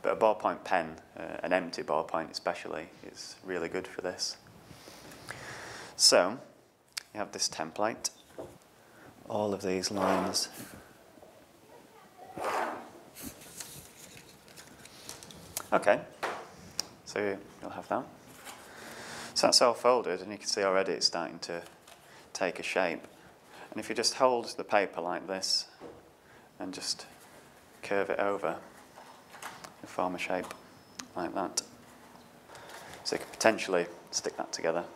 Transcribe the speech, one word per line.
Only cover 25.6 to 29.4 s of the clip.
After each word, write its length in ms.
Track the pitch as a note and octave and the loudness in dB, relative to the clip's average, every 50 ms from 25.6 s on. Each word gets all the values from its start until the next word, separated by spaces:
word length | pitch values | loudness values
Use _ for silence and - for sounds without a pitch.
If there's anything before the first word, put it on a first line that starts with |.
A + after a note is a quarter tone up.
| - - - - - - - - - - - - - - - - - - - - | 0 -4 -14 -18 -16 -16 -16 -18 -20 -20 -20 -20 -20 -20 -20 -20 -20 -20 -10 -8
and 140 | F#2+ F#2+ | -8 -6
just 340 | F#2 - - - - - - - - - - - - - - - - - - - - - | -6 -6 -4 -4 -4 -4 -6 -16 -18 -20 -20 -20 -20 -20 -20 -20 -20 -20 -20 -20 -20 -14
curve 260 | - - G2+ G2+ F#2+ G2 | -4 0 2 2 2 2
it 100 | - - | 2 2
over, 380 | G2 G2+ G2+ F#2+ - E2 E2 - - - - - - - - - - - - - - - - - | 2 0 0 0 0 -2 -2 -2 -8 -16 -20 -20 -20 -20 -20 -20 -20 -20 -20 -20 -20 -20 -18 -14